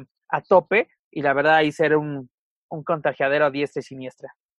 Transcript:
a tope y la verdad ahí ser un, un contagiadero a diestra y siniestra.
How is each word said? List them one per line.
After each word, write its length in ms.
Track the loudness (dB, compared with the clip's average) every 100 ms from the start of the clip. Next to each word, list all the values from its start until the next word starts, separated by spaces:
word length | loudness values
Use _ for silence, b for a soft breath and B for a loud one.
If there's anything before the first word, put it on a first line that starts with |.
| -6 _ _
a 140 | -6
tope 460 | 4 2 4 -2 -2 _ _
y 140 | -4
la 100 | -2
verdad 220 | 0 2 4
ahí 160 | 2
ser 260 | 0 2 2
un, 320 | 0 -8 -12 _ _ _ _
un 140 | -14
contagiadero 640 | -4 -2 -2 -2 -2 2 0
a 40 |
diestra 300 | 0 -4 -6
y 40 |
siniestra. 480 | -10 -14 -14 -14 -20 -20 _